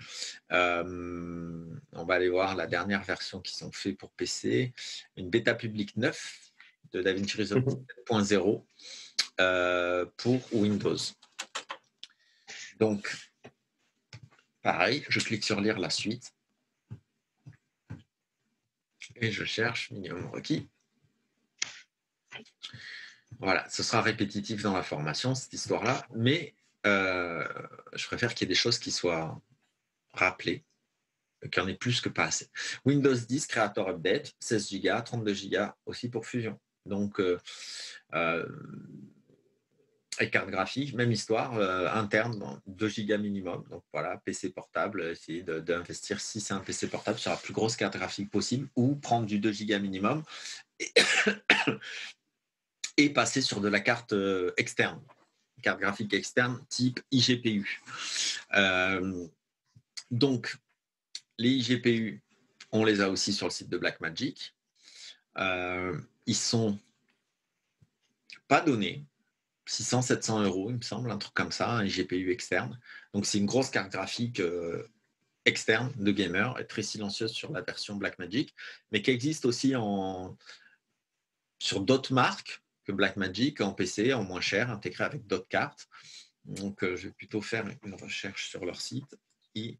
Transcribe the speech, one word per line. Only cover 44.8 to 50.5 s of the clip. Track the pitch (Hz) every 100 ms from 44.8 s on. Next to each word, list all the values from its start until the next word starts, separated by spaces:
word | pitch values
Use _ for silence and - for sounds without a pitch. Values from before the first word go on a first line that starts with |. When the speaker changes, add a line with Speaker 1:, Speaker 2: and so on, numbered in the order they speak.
| 92 98
Speaker 1:
essayer | 82 85 - 80
de, | 92 80
d'investir, | 82 85 87 - - 101
si | - 107
c'est | -
un | 98
P | 95
C | 90 98
portable, | - - 110
sur | -
la | 85
plus | -
grosse | 101 110 120
carte | 101 90
graphique | 92 - 101
possible | 101 - 123 143 -
ou | 123 143
prendre | - 117 107
du | 104
deux | 107
gigas | 104 107 101
minimum | 101 95 101 151 156 - -